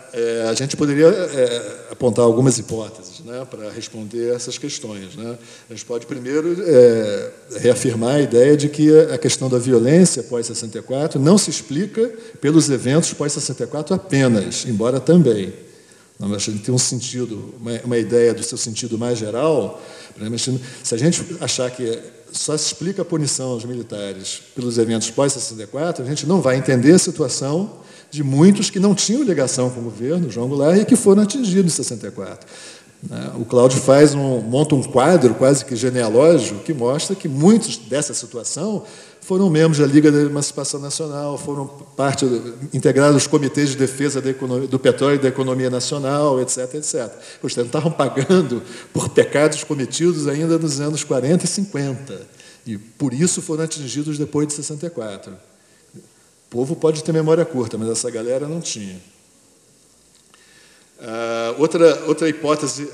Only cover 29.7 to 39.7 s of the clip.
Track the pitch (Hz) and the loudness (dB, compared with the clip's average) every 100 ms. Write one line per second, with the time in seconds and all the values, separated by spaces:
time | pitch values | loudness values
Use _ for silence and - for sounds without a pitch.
29.7 | 123 117 104 127 175 147 110 127 143 147 | -4 -10 -6 -4 -2 -2 -4 -4 2 4
30.7 | 190 - 247 202 202 208 277 220 190 175 | 4 4 4 6 4 4 0 0 2 2
31.7 | 143 120 117 101 98 95 - - - - | 0 -6 -8 -10 -12 -14 -14 -20 -20 -20
32.7 | - _ _ - - - 123 113 123 131 | -20 _ _ -14 -12 -10 -10 0 4 4
33.7 | 131 - 139 147 143 135 123 110 131 151 | 4 4 8 8 4 0 -2 -2 0 2
34.7 | 139 - 123 147 175 123 110 131 143 - | 0 2 2 4 6 4 4 2 2 -2
35.7 | 117 123 123 113 117 160 160 101 104 - | -4 -2 0 2 4 6 4 0 -8 -6
36.7 | 147 120 147 - 196 160 135 175 226 - | -4 -2 -2 -4 -6 -6 2 4 4 2
37.7 | - 113 135 147 117 117 120 117 139 208 | -10 -6 -6 -4 -8 -10 -12 -10 -6 -6
38.7 | 202 - - - - - 190 196 156 165 | -6 -8 -20 -20 -18 -4 0 2 4 4